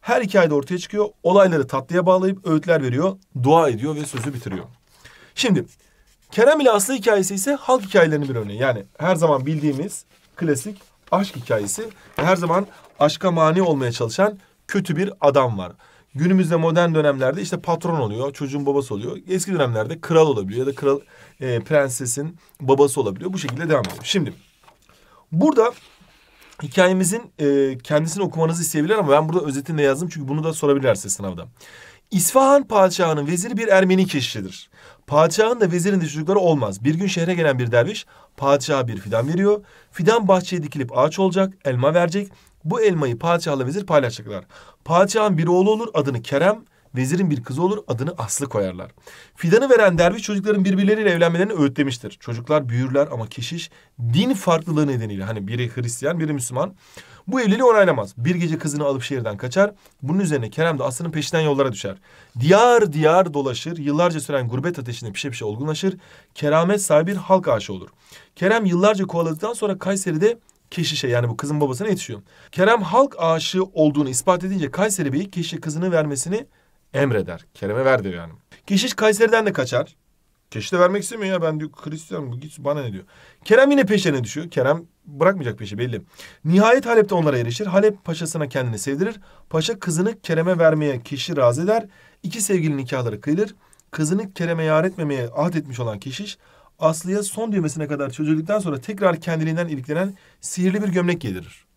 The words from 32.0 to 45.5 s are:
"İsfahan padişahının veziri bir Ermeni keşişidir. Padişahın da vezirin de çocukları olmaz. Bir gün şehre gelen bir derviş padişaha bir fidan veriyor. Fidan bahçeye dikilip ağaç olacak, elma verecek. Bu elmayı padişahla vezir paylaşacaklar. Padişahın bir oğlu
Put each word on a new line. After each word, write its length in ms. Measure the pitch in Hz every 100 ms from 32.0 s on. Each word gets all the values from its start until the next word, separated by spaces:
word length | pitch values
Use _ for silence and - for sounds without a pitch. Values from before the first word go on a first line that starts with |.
| _
"İsfahan 560 | 190 - 262 269 285 269
padişahının 600 | 220 190 185 170 151 143
veziri 300 | 175 220 220
bir 100 | 226
Ermeni 400 | 190 185 185 185
keşişidir. 600 | 147 120 110 95 - - _ - - -
Padişahın 540 | 147 165 165 220 247
da 100 | 196
vezirin 300 | 175 175 196
de 40 | 160
çocukları 340 | 147 156 202
olmaz. 440 | 180 151 110 95
Bir 120 | 120 160
gün 120 | 196
şehre 260 | 180 165
gelen 260 | 180 156 131
bir 120 | 123
derviş 340 | 120 139 220 - - _ -
padişaha 500 | 139 143 135 139 123
bir 100 | 104
fidan 300 | 98 113 127
veriyor. 360 | 175 196 208 208 - _
Fidan 360 | - 170 226 196
bahçeye 360 | 190 180 180
dikilip 340 | 147 151 123 127
ağaç 220 | 143 156
olacak, 340 | 190 180 190 190 143
elma 280 | 123 135
verecek. 380 | 170 175 185 202 - _ _
Bu 180 | 156 233
elmayı 380 | 220 175 139 117
padişahla 460 | 165 170 165 143 127
vezir 200 | 175 190
paylaşacaklar. 600 | 156 127 - 110 98 - - - _ -
Padişahın 520 | 170 202 220 214 165
bir 100 |
oğlu 240 | 175